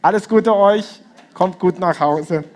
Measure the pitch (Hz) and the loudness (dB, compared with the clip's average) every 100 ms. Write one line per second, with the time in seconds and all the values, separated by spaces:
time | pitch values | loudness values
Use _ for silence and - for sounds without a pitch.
0 | 160 208 202 226 220 208 196 208 214 - | 0 -2 0 0 2 2 4 2 -4 -16
1 | _ - _ - 185 185 180 175 180 156 | _ -20 _ -4 -4 -2 -4 -2 -4 0
2 | 147 151 156 165 147 | -2 -2 -4 -6 -6